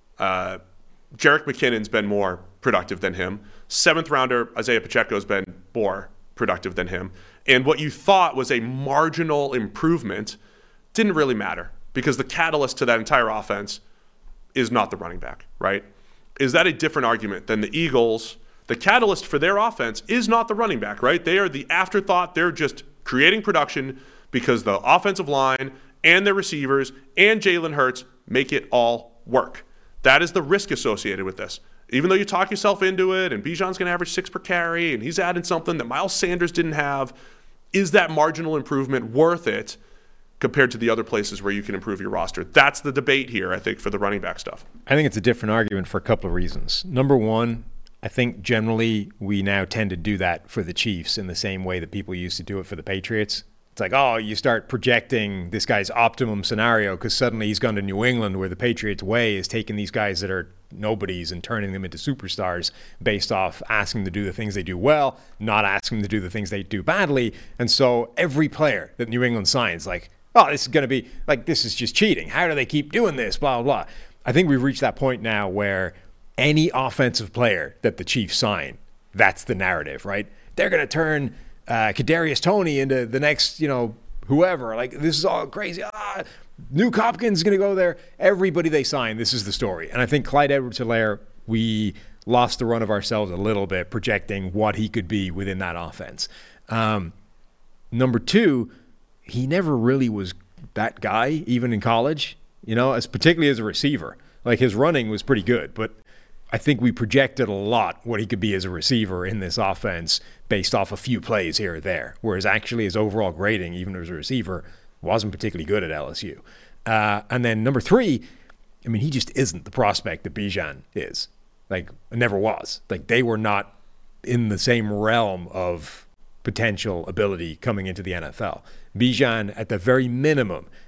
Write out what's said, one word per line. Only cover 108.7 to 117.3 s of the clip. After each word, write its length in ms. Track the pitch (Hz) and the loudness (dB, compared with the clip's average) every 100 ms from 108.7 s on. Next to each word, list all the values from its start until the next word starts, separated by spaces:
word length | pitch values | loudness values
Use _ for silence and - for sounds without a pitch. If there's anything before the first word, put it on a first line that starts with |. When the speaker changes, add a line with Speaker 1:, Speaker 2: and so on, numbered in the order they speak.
| 90 - 120 101 90 95 | -4 0 2 0 -4 -4
Speaker 2:
in 140 | 110 | -6
this 180 | 90 104 | -4 -2
offense 640 | 98 95 107 85 82 - - - - | -2 -2 -4 -4 -4 -4 -6 -12 -4
based 260 | 101 90 101 | -2 0 -2
off 160 | 95 | -2
a 60 | 101 | -6
few 220 | - 110 | -4 -4
plays 380 | - 107 87 - | 0 -2 0 -2
here 180 | 98 82 | -4 -6
or 40 | |
there, 340 | 90 82 60 - | -4 -4 -6 -6
whereas 240 | 113 95 95 | -4 0 0
actually 380 | 101 - 117 | 0 -2 -2
his 120 | 101 107 | -2 0
overall 360 | 107 107 95 | 0 0 -2
grading, 420 | 80 101 104 87 | 0 0 0 -4
even 220 | 90 90 92 | -8 -8 -8
as 120 | 82 | -8
a 40 | |
receiver, 500 | 80 76 131 92 87 - - - - | -8 -4 -4 -4 -8 -10 -20 -20 -10
wasn't 300 | 85 107 104 | -2 0 -2
particularly 340 | - 110 87 78 | -4 -6 -6 -2
good 180 | 101 | -2
at 80 | 82 | -2
L 180 | 78 71 | -6 -8
S 120 | 85 | -8
U. 180 | 92 67 - - - - 113 | -10 -12 -18 -20 -20 -10 0
Uh, 360 | 110 107 104 | 2 2 0
and 140 | - | -2